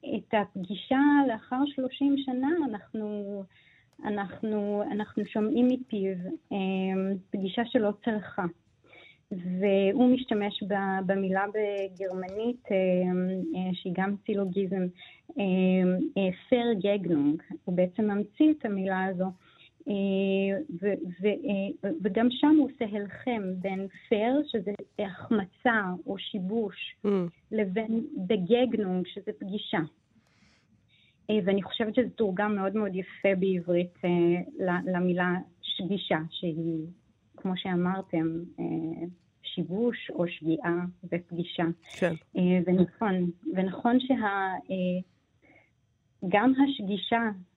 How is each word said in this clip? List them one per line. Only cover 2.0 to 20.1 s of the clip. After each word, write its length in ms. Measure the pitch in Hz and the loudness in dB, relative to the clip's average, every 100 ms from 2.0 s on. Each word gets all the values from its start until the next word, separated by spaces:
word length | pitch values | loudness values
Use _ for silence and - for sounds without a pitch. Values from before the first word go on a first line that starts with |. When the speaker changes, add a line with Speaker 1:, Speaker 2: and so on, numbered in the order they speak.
| 277 277 | 2 2
Speaker 1:
שנה 300 | 277 254 262 349 | 0 0 0 2
אנחנו, 760 | 277 208 - 226 214 208 202 202 190 _ _ _ _ _ | 0 -4 -8 -6 -4 -4 -6 -8 -10 _ _ _ _ _
אנחנו, 760 | - 208 196 - 220 214 202 208 208 | -4 -4 -4 -6 -2 -2 0 -2 -2
אנחנו 360 | 208 208 - 208 | -2 -4 -4 -2
שומעים 420 | 220 214 226 247 | 0 0 4 4
מפיו, 460 | 254 254 214 190 185 180 320 _ | 4 -2 -2 -2 -2 -6 -10 _
אמ, 40 | 202 190 190 190 190 190 196 - | -4 0 0 0 0 0 -2 -4
פגישה 320 | 208 190 185 233 | -4 -4 -2 0
שלא 240 | 254 208 208 | 2 2 0
צלחה. 400 | - 214 190 - 175 - _ _ _ - - - _ | -4 -4 -6 -4 -6 -6 _ _ _ -20 -20 -20 _
והוא 800 | 185 180 180 202 196 196 202 247 | -8 -4 -2 2 4 4 6 6
משתמש 480 | 254 - 214 208 208 202 | 6 2 -2 -2 -4 -2
ב-, 380 | 202 196 190 185 | -2 0 -2 0
במילה 380 | 196 190 190 202 | 0 2 0 0
בגרמנית, 1080 | 208 208 202 196 185 190 185 185 196 233 240 - | -2 -2 -2 -4 -6 -6 -6 -6 -4 -4 -4 -2
אמ, 580 | 190 185 180 180 180 185 185 247 185 | 2 4 4 2 2 0 -2 -4 -4
אה, 180 | 185 | -4
שהיא 180 | 180 190 175 | -4 -4 -2
גם 180 | 190 202 - | -2 -2 -4
סילוגיזם, 600 | 202 196 180 196 190 180 180 - - _ 294 | -2 -2 -2 -2 -2 -4 -6 -20 -20 _ -4
אמ, 60 | 202 185 185 185 180 185 339 - | 0 4 4 4 4 2 0 0
אה, 100 | 190 185 - | 0 -2 0
פרגגנונג. 920 | 247 240 220 196 208 175 160 143 160 - 180 | 2 2 0 2 0 2 2 2 0 -4 -12
הוא 100 | - 180 | -4 0
בעצם 340 | 185 180 214 | 0 2 0
ממציא 400 | 202 208 - 311 302 | 0 -4 4 4 4
את 60 | |
המילה 400 | 226 202 190 185 | 0 -2 0 0
הזו. 200 | 190 180 185 185 _ _ - _ - | 0 0 -4 -4 _ _ -20 _ -4
אה, 680 | 202 196 | 0 2